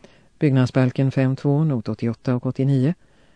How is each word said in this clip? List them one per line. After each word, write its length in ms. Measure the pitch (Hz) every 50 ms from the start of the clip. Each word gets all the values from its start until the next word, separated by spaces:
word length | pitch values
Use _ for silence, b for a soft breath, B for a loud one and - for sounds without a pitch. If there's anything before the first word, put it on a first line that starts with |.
| b b b b b b b -
Byggnadsbalken 720 | 156 143 131 131 127 123 - 135 131 127 - - 135 131
fem 240 | - 139 131 131 135
två, 280 | - - 143 143 147 160
not 260 | 156 135 117 - 113
åttioåtta 460 | 110 - 117 117 113 - - 135 123
och 100 | 120 -
åttionio. 480 | 127 - - 131 139 139 131 127 151 180 b b b b b b b b